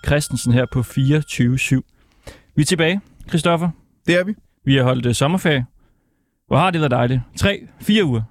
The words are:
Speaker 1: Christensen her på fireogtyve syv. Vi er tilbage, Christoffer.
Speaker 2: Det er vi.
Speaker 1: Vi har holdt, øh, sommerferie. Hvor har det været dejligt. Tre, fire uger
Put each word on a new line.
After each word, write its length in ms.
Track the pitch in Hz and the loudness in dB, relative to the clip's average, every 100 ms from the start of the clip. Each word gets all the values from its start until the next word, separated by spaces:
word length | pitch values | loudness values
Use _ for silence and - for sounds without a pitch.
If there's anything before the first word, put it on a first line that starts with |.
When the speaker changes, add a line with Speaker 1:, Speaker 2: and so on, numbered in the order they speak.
| - | 0
Speaker 1:
Christensen 480 | 147 - 123 120 | -2 -2 -4 0
her 120 | 120 127 | 0 0
på 120 | 131 | -4
fireogtyve 760 | 117 - 135 151 147 - 120 131 | -4 -2 0 0 -2 -2 0 0
syv. 260 | - 131 - _ _ _ - - _ - | 0 -2 -2 _ _ _ -20 -20 _ -2
Vi 60 | |
er 40 | 151 | 0
tilbage, 360 | 175 160 196 - _ - | 2 2 0 -6 _ -6
Christoffer. 400 | 170 170 170 175 - _ _ - | -2 0 0 -2 -6 _ _ 0
Speaker 2:
Det 80 | 175 | 0
er 40 | |
vi. 100 | 185 214 _ _ 135 | 0 -8 _ _ 0
Speaker 1:
Vi 100 | 135 | 2
har 80 | |
holdt, 220 | 127 127 120 | 2 0 -2
øh, 80 | |
sommerferie. 520 | 117 139 185 175 143 123 _ _ _ _ _ _ _ _ | 0 0 0 0 0 -2 _ _ _ _ _ _ _ _
Hvor 100 | 131 | 0
har 140 | 185 | 2
det 100 | 170 | 0
været 100 | 147 | 0
dejligt. 300 | 123 120 127 - - | 0 0 -2 -4 -2
Tre, 300 | - - - - | -2 -2 -10 -10
fire 240 | - 214 170 | 0 0 2
uger 160 | 117 110 | -2 -6